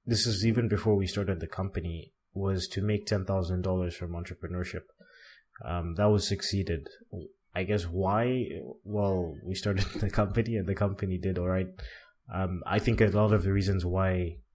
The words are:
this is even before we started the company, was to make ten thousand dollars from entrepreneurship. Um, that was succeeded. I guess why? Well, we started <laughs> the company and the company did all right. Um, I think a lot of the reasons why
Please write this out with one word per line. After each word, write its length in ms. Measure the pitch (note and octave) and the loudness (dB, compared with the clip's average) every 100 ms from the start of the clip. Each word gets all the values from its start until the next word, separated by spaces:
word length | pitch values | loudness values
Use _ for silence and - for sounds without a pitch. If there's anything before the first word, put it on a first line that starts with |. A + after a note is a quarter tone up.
this 220 | - A2+ A#2+ | 0 2 2
is 180 | G2 | 2
even 220 | A2+ A2+ A2+ | 2 4 2
before 300 | G2+ A2 G2+ | 2 4 4
we 100 | F#2+ | 2
started 320 | - G2 F2+ | 0 -2 -2
the 80 | E2 | -4
company, 640 | - G2 - E2+ E2 - _ _ | -4 -4 -4 -4 -8 -12 _ _
was 320 | G2+ G2 F#2+ - | -4 -2 -2 -2
to 140 | G2 | -2
make 240 | G2+ G#2 - | 0 0 0
ten 180 | G2+ | -2
thousand 380 | F2+ F#2+ E2+ F#2 | 0 0 0 0
dollars 320 | F#2 F#2 F2 | 0 0 -2
from 160 | - F2 | -4 -8
entrepreneurship. 720 | E2+ E2+ D#2+ E2 F2+ F2+ D#2+ - _ - - - - _ - | -6 -8 -10 -6 -6 -6 -8 -12 _ -20 -20 -20 -20 _ -14
Um, 300 | - F2 E2+ | -6 -4 -4
that 120 | E2+ G#2 | 2 4
was 200 | G#2 - | 4 2
succeeded. 640 | G2 - G2 F2+ E2 - - - F#2 D2+ _ _ | -2 -2 -2 -2 -4 -6 -20 -16 -14 -14 _ _
I 80 | F2+ | -8
guess 220 | F#2+ G#2 | -2 -2
why? 640 | E2+ F2 F#2+ G#2 B2 B2+ A#2+ F2 B1+ - | -2 -2 2 2 2 0 -2 -6 -10 -14
Well, 540 | G2+ G#2 G2+ F#2 E2+ C#2+ | -4 0 2 0 -2 -6
we 100 | - | -6
started 320 | F#2 G#2 F#2+ F#2+ | -4 0 0 0
<laughs> 140 | - | 0
the 100 | G#2 | 0
company 460 | - G2+ G#2+ A2+ A2+ | 2 2 0 0 -2
and 100 | F2+ | -2
the 80 | |
company 420 | F#2+ G#2 G2 G2 F2+ | 0 0 0 -4 -2
did 220 | F#2+ F2+ | -2 -2
all 100 | F2+ | 0
right. 200 | F#2 F#2 - - - - _ - | 0 -2 -6 -14 -14 -20 _ -8
Um, 320 | F#2+ F#2 F2+ - | -4 -2 -2 0
I 140 | G#2+ | 0
think 200 | A#2 A2 | 2 4
a 60 | A2 | 4
lot 260 | G2+ G#2 | 6 6
of 120 | G#2 | 4
the 80 | F#2+ | 4
reasons 320 | G2 F#2+ G2 | 2 2 2
why 540 | F2+ F#2 F#2+ F#2 F2 - _ | 0 2 2 2 -2 -6 _